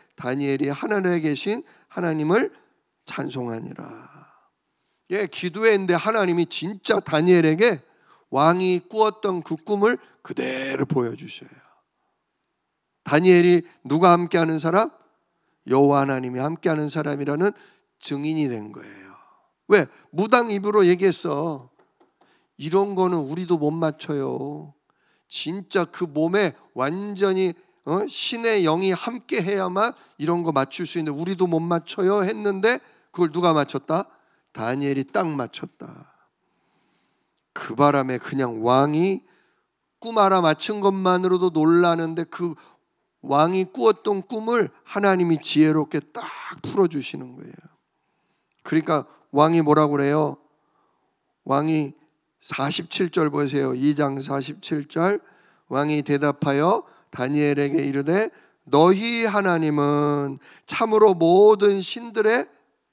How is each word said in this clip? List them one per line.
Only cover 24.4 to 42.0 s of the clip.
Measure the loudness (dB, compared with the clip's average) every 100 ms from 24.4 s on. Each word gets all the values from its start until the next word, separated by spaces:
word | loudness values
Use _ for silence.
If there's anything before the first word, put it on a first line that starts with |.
| -8 -12 -16 _ _ _ _ _ -14
진짜 | -10 -8 -8 -4 -2
그 | -2 -4
몸에 | -6 -2 0 2 0 -4 _
완전히, | -6 -4 -4 -8 -2 0 0 -2 -4 _ _
어? | -6 -4 -4
신의 | -6 -6 -4 0 2
영이 | 2 2 0
함께해야만 | -2 -6 -10 -6 -4 -2 -2 -2 -2 -2 -4 _ -8
이런 | -4 -2
거 | -2
맞출 | -2 -2 -4 -8
수 | -6
있는데 | -6 -6
우리도 | -6 -2 0
못 | 0
맞춰요 | 0 -2 -4 -2 0 0
했는데 | 0 -2 -4 0 0 0 -4 _ _
그걸 | -2 -2
누가 | 2 2
맞췄다? | 2 0 -4 -4 -4 -4 _ _ _ _
다니엘이 | -8 -6 -4 -2 -4 -2
딱 | -2 -2
맞췄다. | -4 -8 -10 -16 -16 -20 -20 -20 _ _ _ _ _ _ _ _ _ _ _ _ _ _
그 | -14 -8
바람에 | 2 4 4 0 -4
그냥 | -6 -4 -4 -2
왕이 | 2 4 4 2 0 -2 -8 _ _ _ _ _ _ _
꿈 | -4 2
알아맞힌 | 4 4 2 0 -2 0
것만으로도 | 0 2 2 2 2 0 0
놀라는데 | 2 4 4 4 2